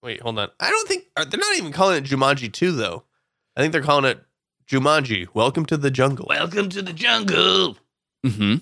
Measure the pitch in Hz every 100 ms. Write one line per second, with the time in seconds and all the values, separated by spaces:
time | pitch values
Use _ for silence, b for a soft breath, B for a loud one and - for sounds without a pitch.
0 | 123 110 120 113 101 _ - 440 427 370
1 | - - 311 - 403 370 175 143 190 170
2 | 139 135 135 139 120 - 180 151 101 85
3 | _ _ _ _ _ - 151 160 143 143
4 | 135 117 _ _ _ _ _ 131 139 151
5 | 135 101 87 107 117 143 156 156 139 127
6 | 135 135 - - 175 196 202 190 185 165
7 | 240 226 202 165 180 190 180 110 _ _
8 | _ _ 131 107 104 123